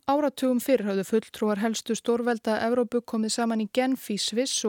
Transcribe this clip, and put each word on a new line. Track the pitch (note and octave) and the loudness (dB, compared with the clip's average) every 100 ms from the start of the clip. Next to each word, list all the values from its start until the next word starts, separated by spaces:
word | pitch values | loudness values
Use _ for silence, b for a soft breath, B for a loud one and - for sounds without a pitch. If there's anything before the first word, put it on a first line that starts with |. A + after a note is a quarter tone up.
| - | 2
áratugum | C#4+ D4 - C4 B3 | 2 2 0 0 2
fyrr | - A#3+ G3+ | 2 2 2
höfðu | G3 F#3 | -2 0
fulltrúar | A3 - - G#3+ G3+ | 0 -2 -2 0 0
helstu | A3+ A3 - G#3+ | 0 -2 -4 -4
stórvelda | - A#3 A#3+ A3+ A3+ G#3+ A3+ | 0 0 0 -2 0 0 2
Evrópu | B3 A3+ A#3+ | 0 0 -2
komið | - A3+ A3 | -2 -2 -2
saman | - A3+ A3 G#3+ | 0 0 0 0
í | |
Genf | B3 B3+ C4 - | 0 0 -2 -2
í | G3+ | -4
Sviss | - A3 C4+ - | -2 -2 -2 -2